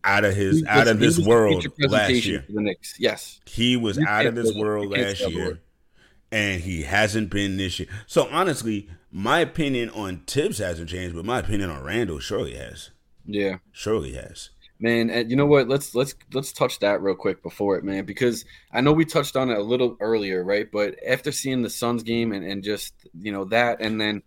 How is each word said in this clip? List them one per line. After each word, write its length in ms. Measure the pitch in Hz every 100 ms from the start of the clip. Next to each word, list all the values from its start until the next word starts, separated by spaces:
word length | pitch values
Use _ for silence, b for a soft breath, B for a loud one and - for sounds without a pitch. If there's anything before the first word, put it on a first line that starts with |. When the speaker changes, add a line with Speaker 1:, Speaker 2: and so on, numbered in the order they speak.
| 98
Speaker 1:
out 160 | 101
of 120 | 104
his, 260 | 98 98 160
Speaker 2:
He 60 | 156
Speaker 1:
out 140 | 107
Speaker 2:
was, 80 | 117
Speaker 1:
of 80 | 107
Speaker 2:
he 60 | 113
Speaker 1:
this 100 | 170
Speaker 2:
was 80 |
the 60 | 101
Speaker 1:
world 240 | 117 107 95
Speaker 2:
feature 40 | 85
Speaker 1:
last 80 | - 139
Speaker 2:
presentation 420 | 107 104 123 98
Speaker 1:
year. 120 | 78 69
Speaker 2:
for 60 |
the 80 | 104
Knicks. 340 | 104 92 - -
Yes. 420 | 117 104 - - -
Speaker 1:
He 280 | - 120 123
was 180 | 113 101
Speaker 2:
You 80 | 151
Speaker 1:
out 200 | 104 117
of 80 |
Speaker 2:
can't 20 | 117
Speaker 1:
this 120 | 113
Speaker 2:
say 60 |
that. 60 | 101
Speaker 1:
world 240 | 107 107
Speaker 2:
You 60 | 101 98
can't 100 | 101
Speaker 1:
last 100 | 98
Speaker 2:
say 60 |
that 80 | 95
Speaker 1:
year, 120 | 82 80
Speaker 2:
word. 140 | 87 _ _ _ b b b _
Speaker 1:
and 300 | 110 101 92
he 220 | 87 85
hasn't 480 | 71 98 107 110 104
been 260 | 98 101 95
this 220 | 95 -
year. 100 | - 101 B
So 220 | - 135
honestly, 600 | 147 185 139 113 104 101 82 B
my 300 | 90 107 160
opinion 480 | 156 - 143 127 117
on 340 | - 98 90 -
Tibbs 320 | 139 185 147
hasn't 320 | 95 82 82
changed, 260 | 90 90 82
but 80 |
my 140 | 98 123
opinion 320 | 90 101 95
on 120 | 71
Randall 360 | 67 110 104 76
surely 360 | - 104 73
has. 360 | 62 58 - - _ _ _
Speaker 2:
Yeah. 340 | - 104 98 92 _
Speaker 1:
Surely 400 | - 107 110 69
has. 380 | 65 - - - _ b _
Speaker 2:
Man, 300 | 113 117 113
and 220 | 117 113
you 60 | 131
know 100 | 143
what? 220 | 147 120
Let's, 260 | 139 -
let's, 200 | 117 139 - _
let's 180 | 127 147
touch 280 | - 123 -
that 200 | 101 101
real 140 | 98
quick 280 | 92 98 90
before 360 | - - 101 92
it, 60 |
man, 200 | 92 95
because 400 | 92 98 123 113 - B B
I 80 | 117
know 100 | 135
we 140 | 156 156
touched 300 | 151 139 135
on 120 | 131
it 80 | 107
a 60 |
little 340 | 104 127 123 -
earlier, 440 | 107 113 101 92
right? 260 | 90 104 110
But 260 | 104 104 - -
after 240 | 127 151
seeing 300 | 135 135 127
the 80 | 110
Suns 320 | - 120 120
game 300 | 113 117 117
and, 120 | 98
and 180 | 87 98
just, 300 | 98 101 - - - 82
you 140 | 104
know, 140 | 101 95
that, 340 | 110 120 113
and 180 | 110 110
then 240 | 107 104